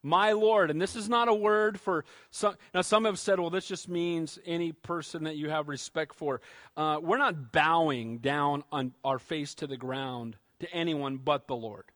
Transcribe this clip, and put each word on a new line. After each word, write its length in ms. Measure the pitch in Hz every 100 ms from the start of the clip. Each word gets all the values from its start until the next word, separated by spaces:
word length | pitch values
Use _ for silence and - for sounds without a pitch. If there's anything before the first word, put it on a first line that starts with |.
my 300 | 139 175 214
Lord." 380 | 214 214 214 170
And 100 | 151
this 140 | 190
is 140 | 233 208
not 200 | 240 233
a 60 |
word 460 | 214 208 214 214 196
for 240 | - 165 - - -
some. 260 | - 208 190 -
Now, 80 | 185
some 240 | 180 214 220
have 120 | 185
said, 220 | - 190
"Well, 100 | 170
this 160 | 185 -
just 220 | 185 -
means 500 | 175 175 170 160 -
any 280 | - 170 170
person 520 | 156 - 170 147 170
that 120 | 156 151
you 120 | 151
have 200 | 156 147
respect 460 | 139 - 160 156
for." 280 | - 147 127 - - - -
Uh, 240 | 156 151
we're 160 | 165 233
not 340 | 277 165 123
bowing 640 | 156 151 165 156 127 113 117
down 440 | 135 147 143 143 -
on 240 | 147 127 -
our 160 | 135 131
face 360 | - 160 143 -
to 100 | 147
the 120 | 131
ground 580 | 127 131 135 123 117 110 _ _
to 120 | 170
anyone 440 | 175 170 151 139 135
but 320 | 135 143 -
the 80 | 123
Lord. 300 | 113 98 -